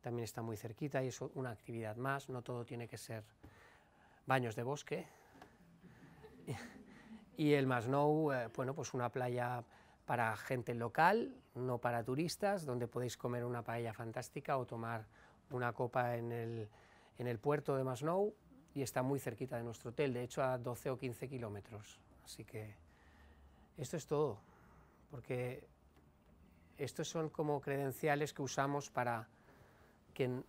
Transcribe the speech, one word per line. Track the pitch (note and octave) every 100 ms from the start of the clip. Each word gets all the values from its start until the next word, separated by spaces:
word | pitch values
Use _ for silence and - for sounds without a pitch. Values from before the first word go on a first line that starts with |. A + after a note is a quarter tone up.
también | B2 A#2+
está | A2+ -
muy | A2+ G#2+
cerquita | A#2 G#2+ D3 C3+
y | C3
es | -
una | C#3+ - B2+
actividad | A2 - A#2 A2 A2+
más, | C3 C#3 C3+
no | B2+
todo | A#2+ B2 A#2
tiene | A#2 A#2
que | A#2+
ser | - A2+ G#2+ - - - - - - - - - -
baños | C3 A#2+ A2
de |
bosque. | A#2+ D3 - D#3+ E3 - - - - - - - - - - - - - -
<laughs> | A#2+ - - - - - - - -
Y | D3+
el | C#3+ C3
Masnou, | B2 A2+ C#3 D3 D3+ D#3
eh, | C3 A2+
bueno, | - C3 C3+
pues | A#2
una | C3 A#2+
playa | C3 B2 B2 B2 B2 A2+ - - - -
para | A#2+ A2+ A2
gente | - B2+ A2+ A#2
local, | A#2 - E3 A3 C4+ - - B2
no | B2+ A#2+
para | A#2+ A#2+
turistas, | A#2 C3+ E3+ - G3+ G3+ D3+
donde | B2 A#2
podéis | B2 B2+ -
comer | B2+ B2 A#2+
una | A#2+
paella | A#2 A#2 A#2
fantástica | A2 A2+ A2+ A#2+ D#3 D3+ C#3
o | B2
tomar | A#2 A#2 A2+ A2 - - - -
una | B2+ A#2+
copa | A#2+ B2 B2+ B2 A#2
en | A#2
el, | A#2 A#2 A2+ G#2 - - - - -
en | B2
el | A#2
puerto | C#3+ D3 C#3+ C3+
de |
Masnou, | C3 B2 D3+ F#3 G#3 - - - - C#3
y |
está | B2+ B2+
muy | B2+ C#3
cerquita | C3 A2+ C3 A#2+
de |
nuestro | A#2 A2 B2
hotel, | A#2 C#3+
de | B2
hecho | B2 -
a | C3 B2+
doce | B2 A#2 C#3
o | B2+
quince | C3 A#2 C3
kilómetros. | C3+ A2+ G#2 - G#2 G#2 - - -
Así | - - A#2
que | A2+ A2 G#2 - - - - - - - - - -
esto | B2+ E3
es | -
todo, | D3 D3+ G#2 - - - - - - -
porque | B2+ - B2+ B2 C3 - - - - - - - - - - - -
estos | C3+ - D3+
son | E3 D#3
como | - D3+ D3
credenciales | C#3+ C#3 C#3 B2+ D#3 C#3+ D3
que | -
usamos | C3 - C#3 C#3+ C#3
para | - A#2+ A#2 A2 - - - - - - - -
que | - B2+
en | B2+